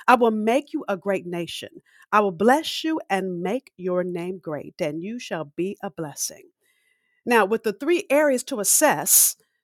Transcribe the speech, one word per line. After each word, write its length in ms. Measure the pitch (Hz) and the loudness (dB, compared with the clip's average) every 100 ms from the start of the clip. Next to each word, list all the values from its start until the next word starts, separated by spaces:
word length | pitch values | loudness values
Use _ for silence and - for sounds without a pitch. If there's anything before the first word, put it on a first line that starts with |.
| - | 4
I 80 | |
will 160 | 247 233 | 6 4
make 420 | 220 214 254 302 | 2 2 0 -2
you 120 | 302 254 | -6 -6
a 80 | 196 | -4
great 300 | 202 190 175 | -2 -4 -4
nation. 420 | 175 165 - - - - _ _ | -6 -6 -8 -12 -16 -20 _ _
I 80 | 208 | 2
will 120 | 202 | 2
bless 520 | 165 214 285 320 - | 2 4 4 2 -4
you 160 | 320 320 - | -4 -4 -2
and 320 | 190 190 175 | -2 -2 -4
make 300 | 180 247 - - | -4 -4 -8 -8
your 280 | 180 180 | -4 -2
name 340 | 180 175 175 190 | -2 -4 -6 -8
great, 420 | 165 147 - - | -8 -8 -8 -6
and 220 | 160 156 | -4 -4
you 160 | 185 240 | -8 -10
shall 260 | - 180 | -8 -8
be 320 | 147 - 185 208 | -6 -4 -6 -6
a 80 | 202 | -10
blessing." 600 | - 156 139 - - - _ _ _ _ _ _ _ 226 | -8 -10 -6 -8 -8 -20 _ _ _ _ _ _ _ 0
Now, 180 | 240 | 2
with 180 | 196 220 | 2 0
the 100 | 220 | -2
three 340 | 202 277 349 - | -4 0 0 2
areas 340 | 277 294 254 | 2 2 0
to 160 | - 247 | -2 -4
assess 760 | 190 - 202 151 147 - - - _ _ | 0 4 4 2 2 4 4 0 _ _